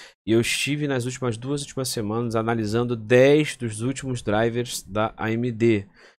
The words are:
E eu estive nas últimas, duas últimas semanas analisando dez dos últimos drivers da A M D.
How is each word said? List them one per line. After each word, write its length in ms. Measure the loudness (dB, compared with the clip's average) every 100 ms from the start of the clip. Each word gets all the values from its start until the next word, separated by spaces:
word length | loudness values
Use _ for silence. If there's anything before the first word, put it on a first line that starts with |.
| -20 _ 0
E 60 |
eu 80 | 2
estive 480 | 2 -2 -2 -2 -2
nas 160 | -2
últimas, 320 | -4 -4 -4 -4
duas 240 | -4 -6
últimas 280 | -6 -6 -6
semanas 460 | -4 -2 -2 -2
analisando 640 | -2 0 -2 0 0 0 -2
dez 580 | 4 6 8 6 2 -4
dos 240 | -8 -6
últimos 420 | -6 -6 -6 -6
drivers 600 | -2 0 0 0 -4 -8
da 320 | -6 -4 -4 -2
A 140 | -4
M 220 | -2 -2
D. 340 | 2 4 4 0 _ -20